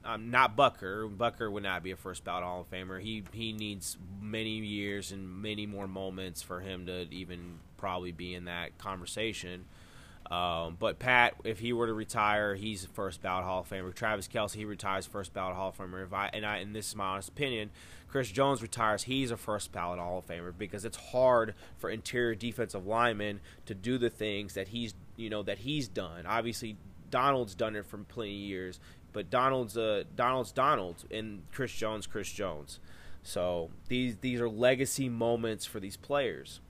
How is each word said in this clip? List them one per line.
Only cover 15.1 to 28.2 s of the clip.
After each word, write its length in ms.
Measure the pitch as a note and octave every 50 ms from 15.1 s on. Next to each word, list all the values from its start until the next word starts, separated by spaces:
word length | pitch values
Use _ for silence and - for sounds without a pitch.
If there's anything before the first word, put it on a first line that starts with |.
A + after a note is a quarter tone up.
| - G2+ F#2+ -
ballot 240 | - G2+ F#2 F#2 F#2
Hall 120 | F#2 F#2+ F#2+
of 100 | F2+ -
Famer. 260 | G2 F#2 F#2 F#2 F#2+
If 80 | F2+
I, 180 | G2 F#2+ G2+ -
and 140 | - G#2+ G#2+
I, 120 | G#2 G#2 G2
and 160 | F#2+ G#2 G#2
this 140 | A2 G2+ -
is 80 | -
my 80 | G#2+ G2
honest 240 | F#2+ F#2+ G2 G2 -
opinion, 420 | - - C#3+ C3+ B2 A2 G#2+ G#2 - - - - - - - -
Chris 220 | - C3+ B2 G#2+
Jones 320 | F#2 B2+ C#3 C#3 C#3 A2+
retires, 420 | A2+ A2 - A#2+ A2+ A2 G#2+ G2 -
he's 260 | B2 C3 C3+ C3+ A#2+
a 60 | A#2
first 360 | G#2+ - - G#2 G2+ - -
ballot 260 | - G2 E2+ F2 F2 F2+
Hall 200 | E2+ F2 F2+ F#2
of 80 | -
Famer, 260 | - E2+ F2 F2 F2+ F2
because 280 | F#2 G#2+ F2 - G#2 G2
it's 120 | A2+ -
hard 580 | - - - - B2+ C3 B2+ B2 A#2 A2+ A2 G#2 - - - - -
for 120 | - F#2
interior 460 | G#2+ A2+ - - - B2 B2 A#2 A2+
defensive 500 | F#2+ A2+ A#2+ G#2+ - A2+ F#2+ - G2 F2+
linemen 540 | G2 A2 A#2 A#2+ A#2+ A2+ G#2 G#2 G#2 G#2 G2 - - - - -
to 80 | - A2
do 240 | F#2+ F#2 A#2+ B2+ B2+
the 120 | A#2+ A2+
things 440 | - - G#2+ G#2+ G2+ G2+ G#2 G2 -
that 140 | G2+ F#2+ F#2+
he's, 260 | G#2+ A#2+ A#2+ A2 F#2+ - - - -
you 140 | - A2+ G#2+
know, 120 | G#2+ G#2+
that 160 | G2+ G2+ G2+ -
he's 300 | A2 C3+ D3+ D3+ B2+ G2+
done. 380 | F#2+ G#2 F#2+ E2+ E2 F2 E2+
Obviously, 500 | F2+ G#2+ A#2 A2+ A#2 A2+ - A#2+ A2 G#2+ - - - - - - -
Donald's 460 | - B2+ C3 C#3+ C#3 B2+ A#2+ G#2 F#2
done 220 | - A#2+ A2 G#2+
it 100 | G#2 G2
for 120 | F#2+ - G#2
plenty 340 | G2+ - - A#2+